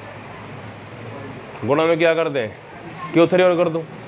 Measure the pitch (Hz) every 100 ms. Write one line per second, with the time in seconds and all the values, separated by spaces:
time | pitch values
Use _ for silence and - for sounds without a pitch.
0 | - - - - - - - - - -
1 | 113 - - - - - 110 147 165 160
2 | 165 160 156 139 107 - - - - -
3 | - 160 165 185 185 170 170 165 160 -